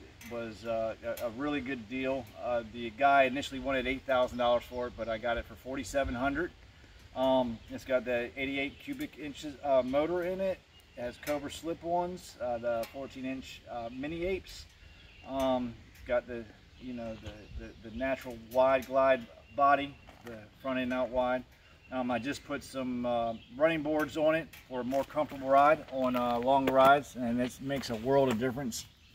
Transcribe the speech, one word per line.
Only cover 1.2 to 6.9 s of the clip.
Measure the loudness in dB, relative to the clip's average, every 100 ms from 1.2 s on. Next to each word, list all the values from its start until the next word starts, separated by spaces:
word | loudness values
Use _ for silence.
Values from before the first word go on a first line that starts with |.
| -6
a | -4
really | -4 -2
good | -4 -8 -6
deal. | -4 -2 -4 -6 -8
Uh, | -2 -2 -4
the | -8 -8
guy | 2 6 6 6
initially | 2 -6 -6
wanted | -2 -2 -2
eight | -4 0
thousand | 2 2 2
dollars | 2 2
for | 0 -6 -8
it, | -6
but | -6
I | -4
got | -2 -2
it | -6
for |
forty-seven | -14 -10 -8 -2 -2 0 0
hundred. | -2 0 -4 -8 -20 -20 -20